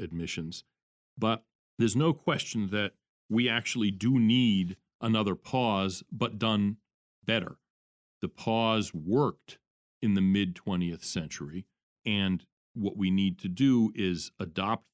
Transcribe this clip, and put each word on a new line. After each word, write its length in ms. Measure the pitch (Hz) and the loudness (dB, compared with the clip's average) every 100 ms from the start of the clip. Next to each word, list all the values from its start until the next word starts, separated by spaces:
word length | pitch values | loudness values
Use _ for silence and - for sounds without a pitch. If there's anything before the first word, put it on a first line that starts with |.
admissions. 640 | 90 82 82 - 82 - - _ _ _ _ - | -10 -8 -6 -6 -8 -10 -16 _ _ _ _ -4
But 260 | 110 110 _ _ _ - | -2 -2 _ _ _ 0
there's 160 | 113 | 0
no 200 | 117 160 | 2 2
question 560 | 151 - 131 - 113 98 | 0 -2 -4 -4 -4 -4
that 220 | 104 101 - _ _ - | -2 -4 -8 _ _ -2
we 180 | 110 120 | 0 2
actually 440 | 117 - 127 104 | 0 -2 -2 -2
do 280 | 95 113 127 | 0 2 4
need 600 | 110 123 123 98 90 92 _ _ | 6 6 4 2 0 -6 _ _
another 320 | 117 110 101 | 0 2 2
pause, 680 | 90 - 131 120 101 95 92 - | -2 -2 0 2 2 0 -4 -10
but 280 | 113 117 107 | -4 -4 -2
done 400 | 113 104 101 107 _ _ _ _ - | 0 2 0 -2 _ _ _ _ -2
better. 320 | 113 - - _ _ _ _ _ _ | -2 -2 -10 _ _ _ _ _ _
The 60 | - | -10
pause 640 | - - 113 113 110 98 | -6 -2 2 2 2 0
worked 640 | 85 80 123 131 - - - _ _ _ _ | -6 0 2 2 -2 -14 -20 _ _ _ _
in 140 | 117 | 0
the 80 | 98 | 2
mid 340 | 95 101 95 87 | 4 4 2 -4
twentieth 480 | - 90 87 80 | -4 -2 -2 -4
century, 640 | - 87 76 - 73 85 - _ _ _ 110 | -8 -6 -8 -10 -12 -12 -14 _ _ _ -4
and 400 | 104 95 90 - _ _ | 0 0 -2 -4 _ _
what 240 | - 98 98 | -6 -4 0
we 140 | 92 | 2
need 280 | 95 98 90 | 2 2 -2
to 80 | 95 | -6
do 440 | 90 135 123 110 | 0 2 4 2
is 380 | 113 95 85 - - | 0 -4 -4 -8 -10
adopt 460 | 90 87 98 98 _ | -8 -4 -2 -4 _